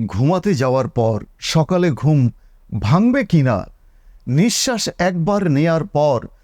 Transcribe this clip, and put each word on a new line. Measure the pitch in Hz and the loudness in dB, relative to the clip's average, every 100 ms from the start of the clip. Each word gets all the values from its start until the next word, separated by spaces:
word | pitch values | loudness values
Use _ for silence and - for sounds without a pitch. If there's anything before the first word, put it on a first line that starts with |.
| 110 | -2
ঘুমাতে | 95 143 180 202 | 0 0 2 0
যাওয়ার | 131 131 131 147 | 0 0 0 -2
পর | 120 113 107 - - | -2 0 -2 -8 -14
সকালে | - 160 151 180 175 | -4 -2 0 0 0
ঘুম | 123 147 147 120 - - _ - 110 | 0 2 2 2 -2 -20 _ -10 -4
ভাঙবে | 101 175 240 277 208 | 0 2 2 0 0
কিনা, | 160 131 101 - - _ _ - - 120 | 2 2 0 -6 -18 _ _ -20 -14 -2
নিঃশ্বাস | 139 233 - 269 220 - - | 0 2 0 -2 -4 -4 -2
একবার | 180 180 165 202 175 | -2 -2 -2 0 2
নেয়ার | 139 165 160 147 | 2 2 0 -2
পর | 147 147 120 - - | 0 0 0 -4 -20